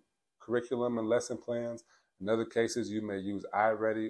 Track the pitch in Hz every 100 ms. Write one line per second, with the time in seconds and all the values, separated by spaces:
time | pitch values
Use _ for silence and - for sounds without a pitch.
0 | _ _ _ _ - 120 120 123 120 117
1 | 110 120 117 120 - 120 117 117 - _
2 | _ - 95 113 113 - 117 120 101 107
3 | 107 98 95 101 92 98 110 107 110 110
4 | 110